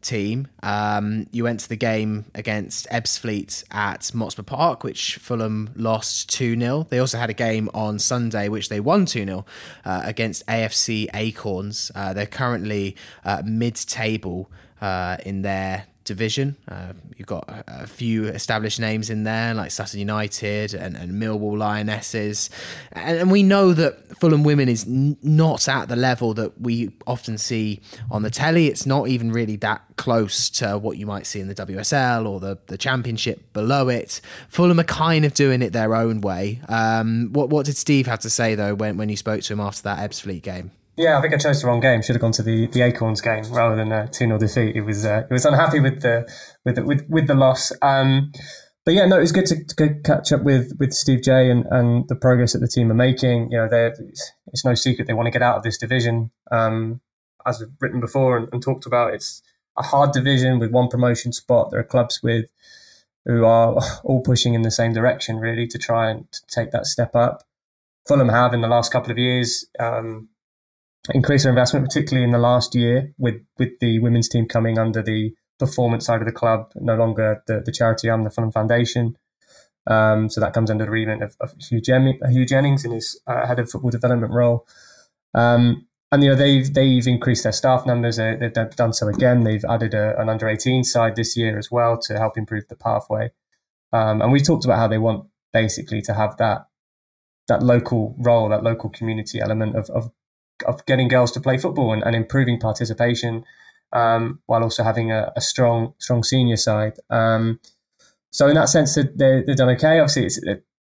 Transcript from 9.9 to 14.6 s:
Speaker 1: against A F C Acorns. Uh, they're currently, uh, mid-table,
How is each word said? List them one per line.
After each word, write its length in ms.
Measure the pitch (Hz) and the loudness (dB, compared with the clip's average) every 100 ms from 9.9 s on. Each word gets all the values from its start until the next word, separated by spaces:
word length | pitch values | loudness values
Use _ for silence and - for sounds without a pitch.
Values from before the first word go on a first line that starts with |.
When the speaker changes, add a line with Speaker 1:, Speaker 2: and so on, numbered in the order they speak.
| 92 | -6
Speaker 1:
against 400 | 98 107 113 - - | -6 -6 -6 -6 -6
A 140 | 113 110 | -4 -2
F 80 | |
C 360 | - - 110 107 104 | -2 -2 -4 -4 -4
Acorns. 760 | 110 110 107 92 101 110 - - | -6 -6 -8 -6 -8 -8 -10 -8
Uh, 180 | 98 | -8
they're 140 | 98 101 | -6 -8
currently, 680 | - 127 117 107 104 98 - - - 90 | -4 -4 -4 -4 -4 -6 -8 -20 -14 -6
uh, 160 | 98 | -6
mid-table, 1080 | 101 110 117 113 - - 110 107 92 90 95 - | -4 -2 -2 -4 -8 -4 -4 -4 -6 -10 -12 -18